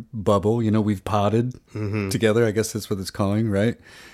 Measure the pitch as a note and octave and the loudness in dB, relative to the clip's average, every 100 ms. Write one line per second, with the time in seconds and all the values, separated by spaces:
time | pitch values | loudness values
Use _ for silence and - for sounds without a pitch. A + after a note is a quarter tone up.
0 | - A2 G2 G2+ G#2 A#2 A2 A2 G#2+ G2 | -8 -6 0 2 2 0 2 2 0 -2
1 | - G#2 G2+ A2 B2 - _ G#2+ G#2 G#2 | -2 0 2 2 0 -6 _ -8 -4 -2
2 | G2 G#2 A2 G#2+ A2+ G#2+ G#2 G#2+ - G2 | -2 0 2 4 2 2 -2 -4 -6 -6
3 | F#2 - G2 G#2 A2+ G2 A2+ - - - | -6 -4 0 0 0 2 0 -2 -10 -20
4 | - | -20